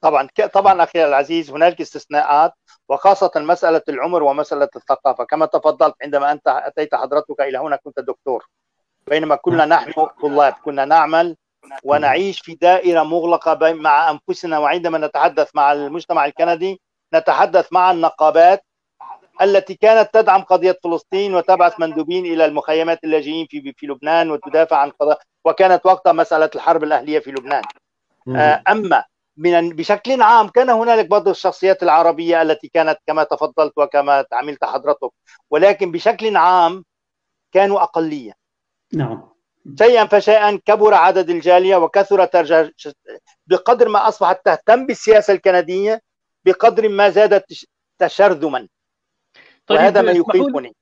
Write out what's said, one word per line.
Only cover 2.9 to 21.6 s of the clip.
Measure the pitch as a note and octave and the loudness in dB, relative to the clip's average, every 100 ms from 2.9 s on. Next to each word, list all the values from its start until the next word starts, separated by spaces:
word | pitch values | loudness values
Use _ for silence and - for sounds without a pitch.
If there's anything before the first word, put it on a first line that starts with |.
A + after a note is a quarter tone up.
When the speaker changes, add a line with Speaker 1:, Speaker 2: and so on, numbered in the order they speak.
| C3+ F#3+ G3 F#3 E3 | 0 2 2 0 -2
Speaker 1:
مسألة | D3+ F3 F3+ D#3+ - | -2 -2 0 0 -2
العمر | C#3 D3+ F3 | -8 -4 -2
ومسألة | D3 C#3 D3 D3 C#3+ B2+ | 0 -2 -6 -4 -4 -6
الثقافة. | _ C3+ C#3 B2 | _ -4 -2 -4
كما | A#2+ D#3 D#3 | -6 -2 -2
تفضلت، | D3+ D3+ C#3+ D#3 - | 0 -2 0 -2 -2
عندما | C#3+ C#3+ C#3 | -6 -4 -2
أنت | D3 - | -4 -4
أتيت | C3 - D3 D3+ - | -4 -6 -8 -6 -6
حضرتك | B2+ C#3+ D3+ D3 | -4 -6 -6 -8
إلى | C#3 B2+ | -6 -6
هنا | D3+ C#3 | -6 -8
كنت | - C3+ | -8 -14
دكتور، | B2 A#2+ - A#2+ _ _ _ _ _ _ - | -12 -12 -8 -10 _ _ _ _ _ _ -6
بينما | D3 D#3 C#3+ | -6 -2 -2
كنا | - E3+ D3+ | -2 -2 2
نحن | E3 - - D#3 _ | 0 -2 -4 -4 _
طلاب، | D3 C#3+ C#3+ - | -4 0 0 0
كنا | - C#3 C#3 | -10 -6 0
نعمل | D#3+ D#3 D#3+ E3+ D#3+ _ _ _ - | 2 2 0 -2 -6 _ _ _ -16
ونعيش | C3+ D3 D3 C#3+ G3 F#3 | -2 -2 0 -2 -4 -6
في | - C#3+ | -16 -2
دائرة | F3 F#3 F3+ E3+ | 2 2 2 0
مغلقة | D#3 E3+ E3+ E3 E3 | 0 -2 -2 -2 -2
بين، | D#3 D#3+ E3 | 0 0 0
مع | D#3 D3 D#3+ | 0 2 0
أنفسنا، | D3+ - F3+ F3 D#3+ | -4 -8 -10 -6 -2
وعندما | D3 E3+ E3+ D#3+ D3+ | -2 -2 -4 -4 -6
نتحدث | D3 E3 D3 D3 D3+ | -2 -2 0 -4 0
مع | C#3+ | 0
المجتمع | D3 C#3+ D#3+ - E3 D3 | 0 -4 -10 -6 -4 -4
الكندي | - E3+ E3+ F#3 F#3+ _ _ _ | -2 -4 -2 -6 -10 _ _ _
نتحدث | D#3+ D#3+ C#3+ G3 F3 E3 | -2 0 0 2 2 0
مع | F3+ F#3 | 0 2
النقابات | F3+ E3 - D#3 D#3 E3+ G3 _ _ _ _ - - _ _ | 2 -2 0 0 4 4 4 _ _ _ _ -20 -20 _ _
التي | G3 G3 F#3+ F#3+ | 0 0 -2 0
كانت | G#3+ A3+ G#3+ | 2 4 4
تدعم | A3 A3 F#3+ | 2 4 2
قضية | F3 F#3 F3+ F3+ | 2 0 0 -2
فلسطين | F3 E3 _ F#3+ G3+ F#3 | -4 -6 _ -6 -2 -2
وتبعث | E3 F#3 | 0 2